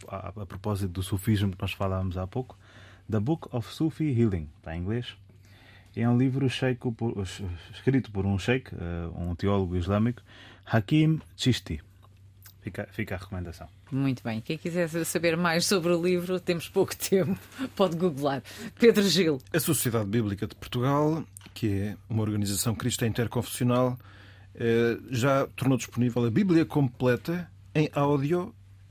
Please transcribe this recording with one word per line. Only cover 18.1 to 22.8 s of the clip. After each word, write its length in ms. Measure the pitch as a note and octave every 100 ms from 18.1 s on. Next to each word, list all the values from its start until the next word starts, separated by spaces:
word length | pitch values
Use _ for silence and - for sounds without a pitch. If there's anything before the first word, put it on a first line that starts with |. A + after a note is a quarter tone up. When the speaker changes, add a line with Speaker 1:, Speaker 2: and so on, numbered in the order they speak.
| C3+ C#3+ C3+ - - A#3 -
Speaker 2:
Pedro 260 | A#3 G#3+ G3+
Gil. 300 | D#3+ D#3+ C3+ -
Speaker 3:
A 60 | D#3+
Sociedade 500 | - D3 B2 A2+ G2
Bíblica 360 | A#2+ G#2 G2 G#2+
de 80 | -
Portugal, 680 | - B2 C3 C#3+ D3+ D#3+ - - -
que 140 | - A2
é 240 | G2 G#2 - -
uma 140 | A2
organização 520 | G#2+ G#2 G2+ G2+ A#2+
cristã 320 | G#2+